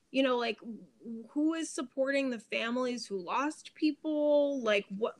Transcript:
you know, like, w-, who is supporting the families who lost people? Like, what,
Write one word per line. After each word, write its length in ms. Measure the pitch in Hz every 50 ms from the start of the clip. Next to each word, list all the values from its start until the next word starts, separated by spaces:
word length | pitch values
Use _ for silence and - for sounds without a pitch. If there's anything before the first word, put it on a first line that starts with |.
| _ _
you 120 | - 262 269
know, 140 | 254 247
like, 200 | 240 233 233 214 -
w-, 640 | - 233 214 196 185 - _ _ - 240 226 226 226 233
who 220 | - 294 302 311 330
is 160 | 330 311 -
supporting 600 | - 330 262 - - 269 262 269 277 277 269 262
the 100 | 240 208
families 640 | - - 220 226 220 233 240 254 254 247 247 233 -
who 120 | - 196
lost 580 | 190 175 151 - 240 277 302 302 - - - _
people? 840 | - 311 302 285 - - 311 302 294 294 294 294 294 285 285 285 269
Like, 240 | 233 214 208 202 202 - 196
what, 180 | 202 226 247 - -